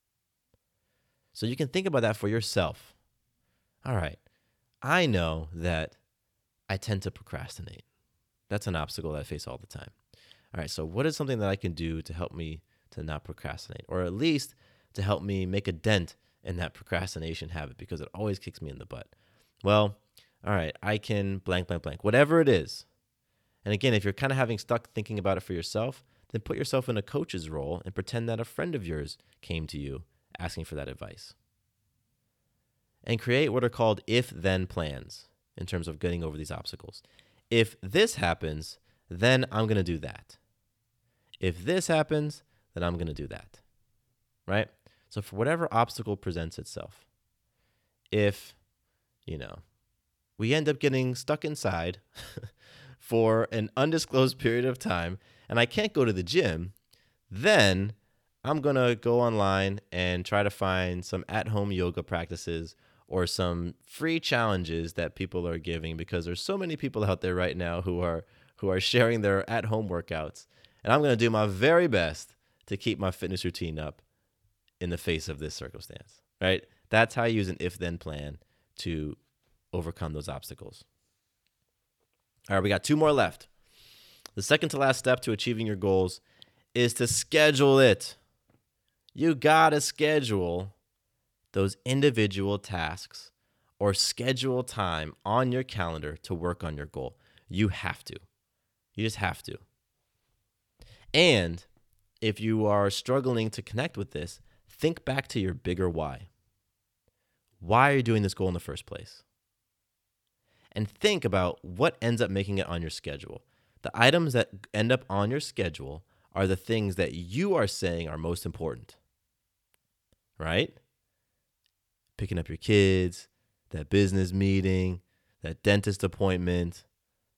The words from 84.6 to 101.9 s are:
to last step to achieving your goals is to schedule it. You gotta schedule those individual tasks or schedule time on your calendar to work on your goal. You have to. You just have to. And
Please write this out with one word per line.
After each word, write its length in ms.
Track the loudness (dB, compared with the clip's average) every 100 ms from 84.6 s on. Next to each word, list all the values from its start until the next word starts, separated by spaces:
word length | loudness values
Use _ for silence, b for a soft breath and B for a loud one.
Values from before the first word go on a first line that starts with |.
| 2
to 80 | 2
last 200 | 2 2
step 220 | 2 0
to 120 | 0
achieving 340 | -2 -2 -2 -4
your 100 | -2
goals 440 | 2 4 2 -2 b b b b b
is 180 | 2 2
to 120 | 2 0
schedule 720 | 0 2 6 6 6 6 8
it. 380 | 8 6 0 -14 _ _ _ _ _ _ _ _ _
You 220 | 0 0
gotta 460 | 4 6 8 8 6
schedule 920 | 0 0 2 4 2 0 0 -2 -4 -12 _ _ _ _ _ _ _
those 240 | 0 0 0
individual 760 | -2 4 4 4 2 2 -2 -2
tasks 720 | -4 -4 -4 -6 -14 -18 -20 _ _ _ _ _
or 160 | 0
schedule 720 | 2 0 0 -2 0 0 0
time 500 | -2 -2 -2 -2 -4 -8
on 280 | 0 2 2
your 100 | 0
calendar 540 | -2 -4 -4 -4 -6 -10
to 120 | -6
work 300 | -4 -2 -4
on 120 | -6 -8
your 100 | -10
goal. 300 | -8 -10 -12 b b b
You 200 | 2 2
have 340 | 2 -6 -8
to. 120 | -10 -16 -18 _ _ _ _ _ _
You 100 | -4
just 120 | -4 0
have 260 | -4 -4
to. 120 | -10 -14 -16 _ _ _ _ _ _ _ _ _ _ _ b b b
And 520 | 6 8 8 4 -4 -12 _ _